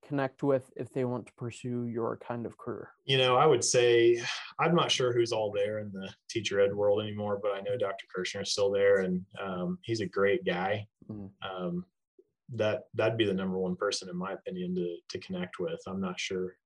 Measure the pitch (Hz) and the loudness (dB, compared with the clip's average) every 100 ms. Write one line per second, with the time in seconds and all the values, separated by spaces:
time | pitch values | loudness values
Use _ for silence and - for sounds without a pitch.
0 | - 143 135 _ 143 135 - - 123 135 | -4 -2 -2 _ 0 0 0 -12 -8 -4
1 | 123 123 - _ 123 113 127 123 120 117 | -2 -4 -8 _ -10 -8 -6 -4 -4 -4
2 | 117 113 - 120 113 - - 104 - _ | -4 -4 -8 -8 -8 -10 -10 -10 -12 _
3 | - 135 127 127 120 120 - 127 120 120 | -2 2 4 6 6 4 4 4 6 8
4 | 117 117 - - - - 160 170 131 - | 8 4 0 -8 -10 -2 2 2 2 2
5 | 127 120 117 113 107 101 104 107 104 95 | 2 2 0 0 -2 0 -2 -2 -6 -10
6 | 95 - _ 113 104 98 98 101 101 104 | -12 -14 _ -6 -2 2 2 4 2 2
7 | 107 104 104 98 104 98 98 101 98 98 | 0 -4 -4 -2 -2 -4 -4 -2 -2 -4
8 | - 92 92 101 98 - 98 98 101 98 | -8 -6 -6 -6 -4 0 2 6 6 6
9 | 92 92 92 - 98 90 90 90 - 113 | 4 0 -4 -10 -8 -4 -4 -4 -4 -2
10 | 95 98 98 95 92 90 95 107 104 _ | -2 2 2 2 0 -2 0 -2 -6 _
11 | - 107 98 _ 98 92 90 87 92 _ | -14 -12 -12 _ -10 -6 -4 -4 -8 _
12 | _ _ _ _ - 117 107 104 - 104 | _ _ _ _ -14 0 0 0 -4 0
13 | 110 117 104 95 95 92 92 90 101 95 | 0 2 2 2 0 -2 -2 0 -2 -2
14 | 92 90 92 95 - 92 90 90 87 85 | -6 -6 -6 -6 -8 -6 -4 -2 -4 -6
15 | _ - - 92 90 - 85 82 - 95 | _ -12 -8 -8 -8 -6 -6 -6 -8 -6
16 | 95 92 - 95 92 - | -6 -4 -6 -4 -6 -8